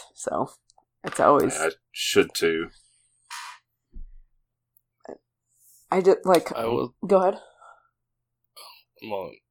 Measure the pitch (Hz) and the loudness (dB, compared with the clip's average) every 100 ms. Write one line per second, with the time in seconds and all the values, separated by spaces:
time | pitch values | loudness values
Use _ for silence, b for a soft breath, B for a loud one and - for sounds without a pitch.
0 | - - - - - - _ _ _ _ | -20 -12 -8 -6 -6 -10 _ _ _ _
1 | - - 95 143 - 156 82 - _ - | -12 2 4 4 2 0 -4 -6 _ -8
2 | - 101 82 - 82 82 85 _ _ _ | 0 2 2 0 -2 -2 -6 _ _ _
3 | _ _ _ - - - _ _ _ - | _ _ _ -16 -16 -20 _ _ _ -16
4 | - - _ _ _ _ _ _ _ _ | -16 -18 _ _ _ _ _ _ _ _
5 | - - _ _ _ _ _ _ - 185 | -20 -20 _ _ _ _ _ _ -2 2
6 | 185 175 185 170 - - 117 123 123 - | 4 4 4 2 2 -6 -2 -2 -4 -8
7 | 180 190 185 208 b b b b b _ | 0 2 2 -2 b b b b b _
8 | _ _ _ _ _ - B B _ _ | _ _ _ _ _ -20 B B _ _
9 | 110 98 85 53 _ | -10 -10 -10 -16 _